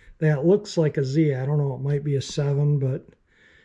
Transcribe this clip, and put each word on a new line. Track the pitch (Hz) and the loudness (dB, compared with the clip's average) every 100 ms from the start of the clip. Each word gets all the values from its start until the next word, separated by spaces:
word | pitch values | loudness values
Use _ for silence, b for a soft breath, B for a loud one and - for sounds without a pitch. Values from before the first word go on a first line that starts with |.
| b - | b -2
That | 156 147 160 | 0 2 4
looks | 202 208 - | 2 2 0
like | 156 156 | 0 0
a | |
Z. | 135 143 156 131 | 0 2 2 0
I | 131 | 0
don't | 147 | 0
know, | 143 127 | 0 -2
it | |
might | 139 143 | -4 -2
be | 151 139 | -2 -4
a | |
seven, | - - 143 139 147 147 | -4 -4 0 0 2 2
but | 131 131 - _ b b b b | 0 -4 -10 _ b b b b